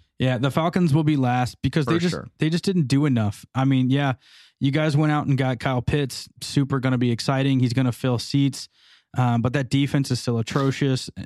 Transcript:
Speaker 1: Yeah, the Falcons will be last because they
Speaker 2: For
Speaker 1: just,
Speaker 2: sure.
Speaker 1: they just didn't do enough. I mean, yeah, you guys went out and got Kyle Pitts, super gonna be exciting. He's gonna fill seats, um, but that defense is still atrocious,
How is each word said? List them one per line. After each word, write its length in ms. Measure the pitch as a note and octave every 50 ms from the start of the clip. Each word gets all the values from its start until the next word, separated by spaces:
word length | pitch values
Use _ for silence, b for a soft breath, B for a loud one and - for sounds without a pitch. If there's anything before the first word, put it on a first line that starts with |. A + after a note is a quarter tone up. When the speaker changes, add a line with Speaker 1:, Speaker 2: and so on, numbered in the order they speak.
| _ _ _ -
Speaker 1:
Yeah, 200 | C3 B2+ B2+ G#2+
the 120 | C#3 C3+
Falcons 420 | - E3 D#3+ F3 - F#3 F3+ D#3 C#3
will 80 | E3 D3+
be 120 | D3+ D3+
last 440 | C3+ C3 B2 D3 B2 B2 - - -
because 220 | - C3+ - D#3+ C3+
they 100 | A#2 A2+
Speaker 2:
For 40 | A2
Speaker 1:
just, 140 | F3 F3+ F2+
Speaker 2:
sure. 140 | C#2 - - _ -
Speaker 1:
they 100 | D3+ D#3+
just 140 | F3 E3+ -
didn't 220 | G3 F#3 F3+ C#3+
do 200 | A#2 C#3 C#3 D3+
enough. 380 | D3 B2 A#2 G#2+ G2+ - - - - -
I 80 | C3 C3
mean, 260 | C#3 C3+ C3 B2+ B2+
yeah, 220 | C3 C#3+ C#3+ C3+ A#2+ - B B B B B B B B
you 100 | C3+ C#3+
guys 260 | C#3 D#3 D#3 D#3+ C#3
went 140 | D3 D#3 D3+
out 160 | D3+ D3 -
and 100 | - C3+
got 220 | B2+ C3 C3 B2 A#2+
Kyle 240 | - C3+ B2+ B2
Pitts, 460 | A#2+ - D3+ D3 C#3+ B2+ - - - - _ -
super 380 | - - - D3 C#3 C#3 C#3 C3+
gonna 160 | A#2+ C3+ B2+ A#2+
be 120 | B2+ A#2+
exciting. 480 | A#2 - - - C3+ C3+ C3+ C#3 C3+ B2+
He's 120 | B2+ A#2 A#2
gonna 180 | C3+ C3 B2+
fill 260 | A#2 - - C3 B2 A2+
seats, 500 | - - - C#3+ C#3 C3+ C3+ - - - b b b b b b b b b C3
um, 240 | B2 A#2+ A#2+ A#2
but 100 | A2+ B2+ A#2+
that 140 | C#3+ C3+ -
defense 420 | - C#3 C#3+ C3+ - C#3+ C3+ -
is 80 | B2 -
still 180 | - B2 A#2 A2+
atrocious, 720 | A2+ - - C#3+ C3+ C3+ C3 - D3 C3+ C3 - - - - F#2+ -